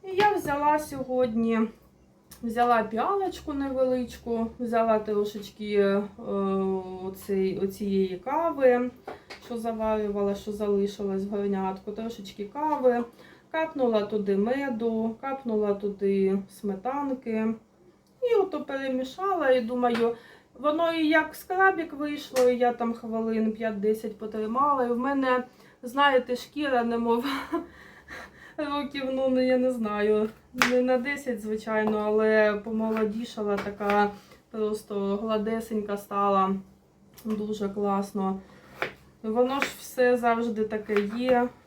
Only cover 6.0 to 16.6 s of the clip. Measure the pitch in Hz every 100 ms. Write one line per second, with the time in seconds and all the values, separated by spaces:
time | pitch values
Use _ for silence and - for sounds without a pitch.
6 | 202 - 208 196 196 190 190 190 185 185
7 | 190 190 - 196 190 - 196 - 202 196
8 | 190 185 262 302 330 285 262 247 247 -
9 | - 220 - - - 233 226 220 220 214
10 | 208 202 202 202 - 202 208 202 202 202
11 | 202 196 196 208 202 196 190 190 - 208
12 | 226 226 196 - 202 277 311 - 254 240
13 | 233 - - - _ 320 320 294 247 214
14 | 208 214 202 196 214 269 277 220 233 226
15 | 226 - 269 302 240 214 208 202 202 196
16 | 196 196 190 196 - -